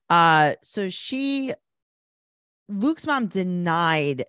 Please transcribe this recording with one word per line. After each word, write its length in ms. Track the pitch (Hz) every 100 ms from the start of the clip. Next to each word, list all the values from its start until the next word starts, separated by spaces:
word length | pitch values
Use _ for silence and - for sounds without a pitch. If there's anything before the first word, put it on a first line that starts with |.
| -
Uh, 440 | 170 165 156 151 -
so 280 | - - 190
she, 640 | - - 262 277 277 262 - _ _ _ _ _ _ _ _ _ _ -
Luke's 380 | 202 254 320 311
mom 220 | 285 220
denied 960 | 190 180 180 175 165 165 156 147 131